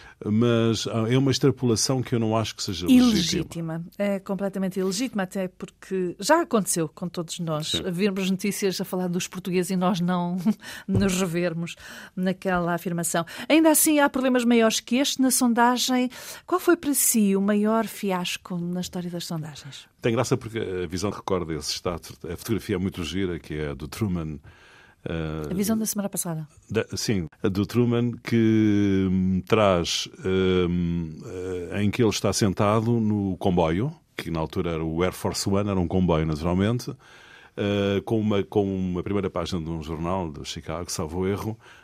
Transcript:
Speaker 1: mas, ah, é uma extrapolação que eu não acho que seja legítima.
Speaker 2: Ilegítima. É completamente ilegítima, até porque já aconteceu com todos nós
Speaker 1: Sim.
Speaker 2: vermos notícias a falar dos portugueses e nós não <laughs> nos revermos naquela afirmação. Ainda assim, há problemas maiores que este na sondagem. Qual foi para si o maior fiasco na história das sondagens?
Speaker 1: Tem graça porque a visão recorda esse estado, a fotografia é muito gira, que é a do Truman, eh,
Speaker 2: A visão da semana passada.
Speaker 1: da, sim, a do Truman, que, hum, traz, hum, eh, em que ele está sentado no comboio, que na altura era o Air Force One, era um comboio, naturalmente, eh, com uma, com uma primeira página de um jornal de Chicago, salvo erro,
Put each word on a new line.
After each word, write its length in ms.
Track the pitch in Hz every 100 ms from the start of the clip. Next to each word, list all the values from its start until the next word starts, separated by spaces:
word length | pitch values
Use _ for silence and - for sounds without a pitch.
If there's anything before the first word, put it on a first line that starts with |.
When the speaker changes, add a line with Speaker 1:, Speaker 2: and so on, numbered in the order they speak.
| - -
Speaker 1:
mas, 640 | 104 107 120 117 113 107 -
ah, 180 | 113 110
é 120 | 131
uma 120 | 135
extrapolação 720 | 127 143 131 123 107 - 131
que 120 | 120
eu 40 | 120
não 160 | 110
acho 220 | 113 107 -
que 60 |
seja 240 | - 87 90
legítima. 240 | 254 247
Speaker 2:
Ilegítima. 720 | 208 165 175 160 170 165 165 170 -
É 200 | 202 196
completamente 600 | 196 190 196 196 190 190
ilegítima, 440 | 185 190 254 208
até 220 | 185 196 185
porque 720 | - 180 - - 190 180 -
já 220 | 202 320
aconteceu 480 | 330 226 180 180 156
com 220 | - 180
todos 280 | - 165 -
nós 340 | 165 151 160
Speaker 1:
Sim. 100 | 165 190
Speaker 2:
vermos 380 | 175 202 190 190
notícias 500 | 185 202 190 196 180
a 60 | 185
falar 200 | 185 180
dos 220 | 175 -
portugueses 420 | 190 185 180 180
e 60 | 190
nós 240 | 185 185
não 380 | 175 180 175 180 175 214
<laughs> 240 | - - -
nos 320 | 190 196 180
revermos 560 | 190 170 175 165 170 - - - - -
naquela 560 | 185 185 190 180 170
afirmação. 540 | 170 185 170 165 170 165 - -
Ainda 240 | 302 320
assim, 280 | 302 311 294
há 100 | 285
problemas 340 | 277 254 254
maiores 380 | 240 233 220 220
que 160 | - 240
este 240 | 285 -
na 100 | 262
sondagem. 760 | 240 254 233 240 247 240 247 247 - - - -
Qual 120 | 359
foi 160 | -
para 200 | 339 294
si 420 | 269 - 226 202 196
o 60 |
maior 440 | 196 208 208 226 214
fiasco 680 | - 202 185 180 - - 175
na 240 | 175 180
história 300 | 175 185 175
das 160 | 175 -
sondagens? 600 | 165 156 139 139 - - _
Speaker 1:
Tem 140 | 123
graça 240 | 113 123 131
porque 200 | 110 113
a 280 | 95 92 87
visão 240 | 90 101
recorda 420 | 92 - 92 82
esse 200 | 76 73
estado, 260 | - 90 82 - - -
a 20 |
fotografia 420 | 85 - 101 - 92
é 20 |
muito 260 | 95 87
gira, 340 | 80 90 95 82
que 140 | - 76
é 120 | 76
a 20 |
do 120 | 67 73
Truman, 520 | - 107 87 78 71 - - - - - _
eh, 460 | - 82 78 78 76
Speaker 2:
A 40 |
visão 240 | 180 202 220
da 80 | 214
semana 240 | 208 196
passada. 360 | 190 175 160 156 _ -
Speaker 1:
da, 140 | 147 -
sim, 320 | 98 - 101 80 -
a 60 | 104
do 160 | 95
Truman, 480 | 101 117 120 117 120 117
que, 840 | - 117 110 110 107 101 101 95 95
hum, 320 | 92 92 92 -
traz, 600 | 107 101 90 82 - - -
hum, 920 | 95 95 92 92 87 87 85 85 82 78 85 92 92 90 87
eh, 100 | 95
em 80 | 104
que 120 | 92
ele 80 | 113
está 200 | - 107
sentado 680 | 92 104 87 104 113 110 117
no 340 | 107 104 98 90
comboio, 520 | 101 90 80 85 135 - _
que 160 | - 85
na 80 | 82
altura 320 | 80 98 85
era 120 | 80
o 180 | 80 80
Air 100 | 90
Force 340 | - 101 85 -
One, 220 | 98 104
era 100 | 95
um 80 | 85
comboio, 380 | 95 90 80 80
naturalmente, 680 | 76 82 90 104 123 - - - - - - - -
eh, 460 | 104 104 101 101
com 160 | - 110
uma, 220 | 107 101
com 200 | 95 104
uma 380 | 98 95 92 90
primeira 280 | 85 101 92
página 300 | 92 82 90
de 100 | 80
um 120 | 82
jornal 480 | 73 78 85 95 82
de 140 | 73 71
Chicago, 440 | 85 - 82 87
salvo 360 | - 80 87 95
erro, 320 | 101 110 110 - -